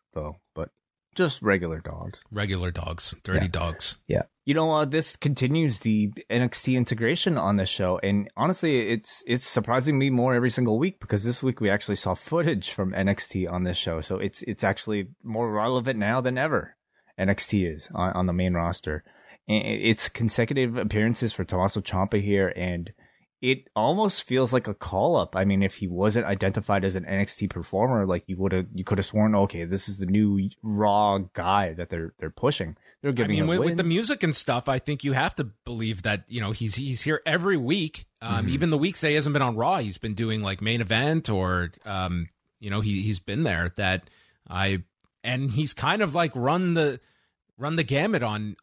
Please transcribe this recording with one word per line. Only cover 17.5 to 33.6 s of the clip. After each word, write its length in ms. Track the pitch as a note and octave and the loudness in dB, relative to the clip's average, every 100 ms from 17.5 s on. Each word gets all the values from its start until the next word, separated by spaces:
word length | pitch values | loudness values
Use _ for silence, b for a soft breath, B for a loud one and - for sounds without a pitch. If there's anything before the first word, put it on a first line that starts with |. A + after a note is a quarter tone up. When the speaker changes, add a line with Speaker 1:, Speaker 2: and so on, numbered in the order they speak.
| G#2 F2 | 0 0
Speaker 1:
is 220 | D#2 - - | -4 -10 -2
on, 160 | F#2 | -2
on 120 | F2+ F#2 | 2 0
the 80 | |
main 200 | F2 F#2 | 2 2
roster. 520 | F2 E2+ F2 - D#2 - B B B - | 2 0 -2 -4 -6 -8 B B B -2
And 160 | G#2+ G#2+ | -2 0
it's 440 | G#2+ G#2 A2 - | 0 2 2 0
consecutive 680 | - A#2 - A#2 C#3 B2 A#2+ | -2 -2 0 0 0 0 0
appearances 540 | G2+ G#2+ A2 A#2 A2+ | -2 2 0 0 -2
for 140 | - F2+ | -4 -2
Tommaso 340 | F#2 F#2 G#2+ | 2 0 0
Ciampa 420 | - F#2 G2 G#2 | -4 -2 0 0
here, 300 | G2+ G2 F#2+ | 2 2 2
and 380 | - F2+ F2 E2+ - b b b - | 0 -4 -4 -6 -14 b b b -4
it 260 | B2+ C3 - A2 | 0 0 -2 -2
almost 480 | A#2+ F#3 G#3+ - | 0 2 0 -2
feels 300 | - B2+ B2 | -2 2 2
like 160 | B2+ A2 | 2 0
a 40 | |
call-up. 640 | G2 - F#2+ C3+ C#3+ E2+ F#2 | -8 -4 0 2 2 2 2
I 80 | |
mean, 180 | G2 G2 | 4 4
if 120 | G2 - | 2 0
he 120 | F#2 | -6
wasn't 380 | F2 G#2 A2+ F#2 | 2 2 2 0
identified 600 | G2 F#2+ G2+ G2 G2+ F#2+ | 0 0 0 0 2 2
as 100 | F#2 | -2
an 100 | F2 | -2
N 140 | G2 | -2
X 140 | G2 - | -2 -2
T 100 | G#2 | -6
performer, 580 | - D#2+ F#2+ A#2+ A#2+ F#2+ | -6 -4 0 2 2 2
like, 180 | F2 - | 0 -2
you 80 | F2+ | -2
would've, 300 | F#2+ F#2 F2+ | 0 0 -2
you 100 | F2+ | -6
could've 220 | F#2 G2 G2 | -2 -2 0
sworn, 300 | G#2+ G#2+ G#2+ | 2 4 4
"Okay, 280 | G2 E2+ | 2 0
this 240 | E2+ G2 - | -4 -4 -4
is 100 | G2 | -6
the 60 | F#2 | 0
new 440 | G2+ G#2 G2 G2 - | 4 4 2 0 -4
Raw 580 | A2 G#2 G#2+ G2+ G#2 G2 F#2 | -6 0 4 4 4 2 -2
guy 400 | - F2 G2+ F#2 | -4 2 2 2
that 160 | E2 E2+ | -4 -6
they're, 240 | E2+ E2 - | -6 -6 -8
they're 100 | D#2+ | -10
pushing. 460 | - C3 - E2 - b b | -2 0 0 -4 -8 b b
They're 100 | C#3+ | -4
Speaker 2:
I 40 | B2 | 0
Speaker 1:
giving 160 | G#2 | 2
Speaker 2:
mean, 100 | G#2 | 2
Speaker 1:
him 60 | D#3 | 2
Speaker 2:
with, 120 | |
with 160 | F3 | 2